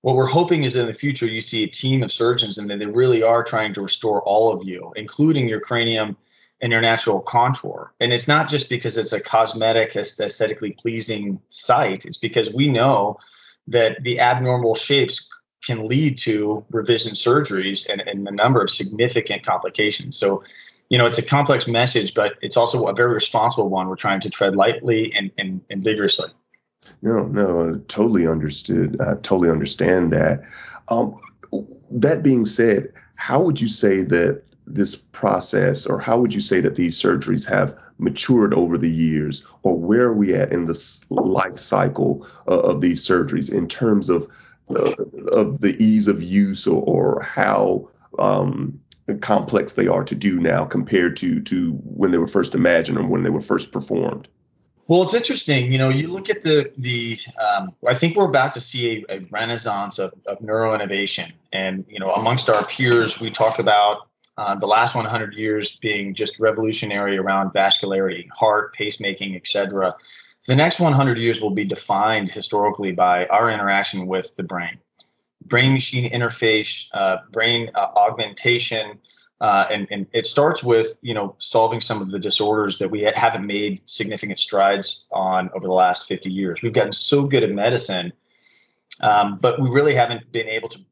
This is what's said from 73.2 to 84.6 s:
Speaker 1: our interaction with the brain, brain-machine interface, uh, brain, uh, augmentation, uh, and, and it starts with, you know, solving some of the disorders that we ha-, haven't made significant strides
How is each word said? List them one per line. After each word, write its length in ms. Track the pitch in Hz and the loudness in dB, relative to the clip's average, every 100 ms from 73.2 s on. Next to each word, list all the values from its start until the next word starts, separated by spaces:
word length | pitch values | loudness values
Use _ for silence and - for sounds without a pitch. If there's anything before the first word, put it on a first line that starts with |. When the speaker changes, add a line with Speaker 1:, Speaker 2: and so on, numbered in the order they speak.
| 90 | 2
Speaker 1:
our 220 | 101 117 | 2 2
interaction 580 | 107 101 98 101 98 92 | 0 0 0 -2 -6 -4
with 300 | 92 - - | -4 -4 -10
the 60 | |
brain, 380 | 87 90 85 - _ _ _ _ _ _ - | -8 -8 -10 -14 _ _ _ _ _ _ -2
brain-machine 640 | 120 131 131 - 127 120 | 2 4 2 0 -4 -4
interface, 800 | 123 120 117 113 107 107 - - | -2 -4 0 2 2 -2 -10 -8
uh, 260 | 104 95 92 - | -2 0 -2 -6
brain, 400 | 113 113 120 113 | -2 0 0 -2
uh, 40 | 104 98 104 | -4 0 2
augmentation, 1000 | 107 110 107 98 120 120 - 110 107 104 _ _ _ _ | 2 0 -8 -4 0 0 -2 -6 -6 -14 _ _ _ _
uh, 260 | 104 98 95 | 2 2 2
and, 180 | 107 98 | -2 -6
and 160 | 104 95 | -8 -4
it 140 | 117 - | -4 0
starts 360 | - 151 160 | 2 2 0
with, 360 | 123 113 110 - | 2 2 2 -6
you 140 | 123 | -6
know, 220 | 110 98 - | -4 -6 -8
solving 420 | - 117 113 117 | -2 2 2 2
some 220 | - 107 | 0 0
of 80 | 95 | -4
the 80 | 98 | -6
disorders 600 | 98 - 104 107 101 90 | -4 0 0 0 -2 -2
that 120 | 95 | -4
we 140 | 104 | 0
ha-, 80 | 104 | 0
haven't 320 | - 117 101 98 | 2 0 0 -6
made 360 | 101 104 95 | -4 -4 -6
significant 540 | - - 104 104 104 - | -10 -8 -6 -8 -8 -6
strides 680 | - 101 | -2 2